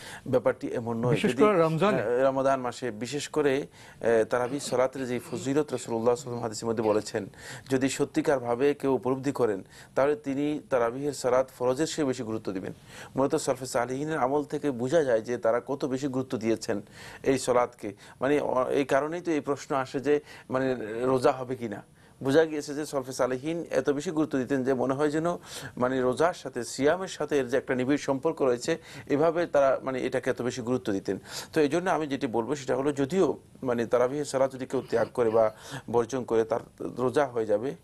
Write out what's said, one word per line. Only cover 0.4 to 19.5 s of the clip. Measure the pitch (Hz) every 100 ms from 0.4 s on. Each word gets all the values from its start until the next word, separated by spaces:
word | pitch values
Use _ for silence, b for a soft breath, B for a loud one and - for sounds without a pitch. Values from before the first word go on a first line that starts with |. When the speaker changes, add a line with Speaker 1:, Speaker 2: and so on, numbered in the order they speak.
| 127 123 143
Speaker 1:
এমন | 127 117 117
নয়। | 123 110
Speaker 2:
বিশেষ | 196
Speaker 1:
যদি, | -
Speaker 2:
করে | 214 190
রমজানে। | 160 160 196 135
Speaker 1:
আহ, | 107 123
রমাদান | 135 135 135 135
মাসে | 123 113 123
বিশেষ | 107 120 143 -
করে, | 151 143 135
আহ, | 170 - - - - 113
তারাবি | 110 123 123 139
সালাতের | - 123 131 135 123
যে | 123
ফজিলত | - 120 120 139 147
রাসূলুল্লাহ | 127
সাল্লাল্লাহু | - 113
আলাইহি | 117
ওয়াসাল্লাম | 120 127 120
হাদিসের | 117 107 117
মধ্যে | 113
বলেছেন, | 107 104 - 113 98 B B B -
যদি | 131 135
সত্যিকারভাবে | - 143 160 151 135 120 117 143
কেউ | 139 135
উপলব্ধি | 127 127 135 123
করেন, | - 117 95 - B B -
তাহলে | 139 147
তিনি | 135 135 147 147 -
তারাবিহের | 127 117 127 143
সালাত | 131 127 123 131 -
ফরজের | 127 131 156
চেয়ে | - 139
বেশি | 127
গুরুত্ব | 110 110 107
দিবেন। | 95 98 - B B B 131
মূলত | 135 156
সলফে | - 123 131
সালেহিনের | 127 120 131 151 156
আমল | 127 147
থেকে | 143 151 147
বোঝা | 120 127 165
যায় | 135 113
যে | 110 120
তারা | 113 120 -
কত | 131 147
বেশি | 131 143
গুরুত্ব | 131 127 117
দিয়েছেন | 110 110 - 101 104 B B B
এই | - 135
সালাতকে। | - 123 120 - 107 95 B -
মানে, | 131 147
অ-, | 117 123 123
এই | 131 135
কারণেই | 139 151 170
তো | 170
এই | 151
প্রশ্ন | 135